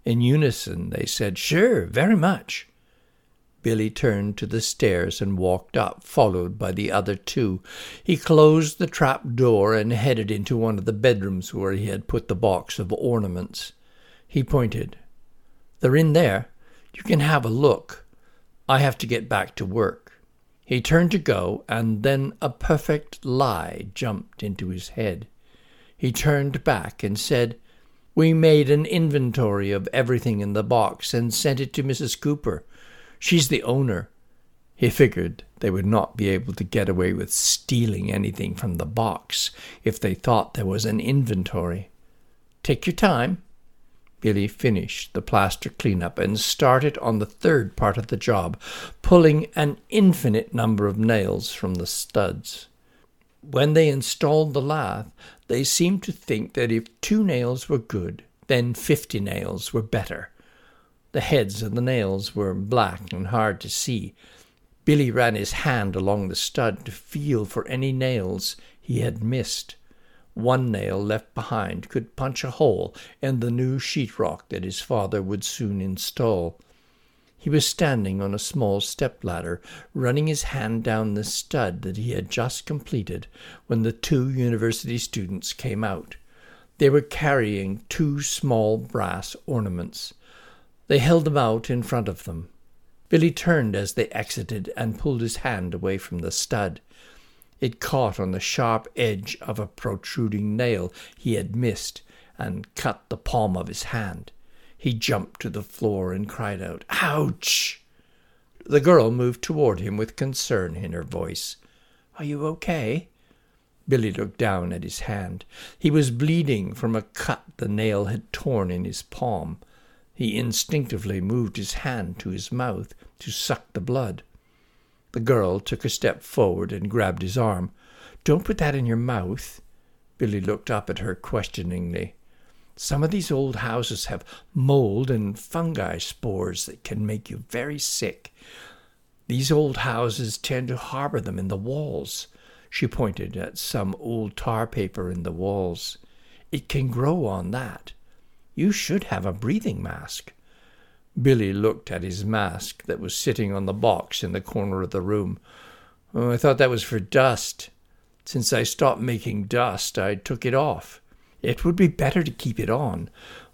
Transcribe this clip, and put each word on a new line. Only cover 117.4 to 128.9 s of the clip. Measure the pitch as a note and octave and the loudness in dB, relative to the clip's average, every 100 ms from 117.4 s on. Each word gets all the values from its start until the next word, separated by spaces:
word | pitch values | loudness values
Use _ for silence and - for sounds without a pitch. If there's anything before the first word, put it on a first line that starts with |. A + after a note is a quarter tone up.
| - - | -8 -8
the | A2+ | -4
nail | G#2+ A2 G2+ | 0 0 0
had | G2 G#2+ - | -2 -4 -6
torn | - - A#2 F#2 | -6 -2 0 0
in | F2+ | -2
his | F2+ - | -4 -8
palm. | - - B2 F#2+ D#2+ F2 - _ _ _ _ | -12 -6 -4 -4 -6 -12 -16 _ _ _ _
He | - A2+ G#2 | -6 -4 -2
instinctively | A#2+ G#2+ - D#3 B2 G2+ G2+ G2 | -2 -2 -2 -2 -2 -4 -4 -4
moved | F#2+ A#2+ A2 - | -2 0 -2 -4
his | F#2+ | -6
hand | - C#3 A#2+ F2 F2+ | -6 -4 -6 -6 -8
to | - | -8
his | F#2+ - | -8 -6
mouth | A#2+ B2+ F#2 G#2+ - - - | -4 -4 -4 -10 -16 -20 -16
to | - | -10
suck | - - B2+ - | -6 -4 -6 -6
the | - | -8
blood. | F#2+ B2+ A2+ F2+ - _ _ _ _ _ _ _ _ | -2 -2 -2 -6 -14 _ _ _ _ _ _ _ _
The | A#2+ | -4
girl | A2+ B2 F#2+ F#2+ | 2 4 4 0
took | - A#2+ | -2 -4
a | C3 | -4
step | - A2 - | 0 -2 -2
forward | - - G2+ F2+ F2+ | -4 2 2 2 -4
and | G2 G2 | -6 -2
grabbed | A2+ G2 F2+ | 0 0 -2
his | F#2 A#2+ | -4 0
arm. | A2+ F#2 F2+ - _ - - - | 0 0 -4 -10 _ -20 -20 -6
"Don't | - D3+ | 2 2
put | F3 G#3+ | 2 0
that | D3+ | 0
in | C#3 | 0
your | A#2+ | 0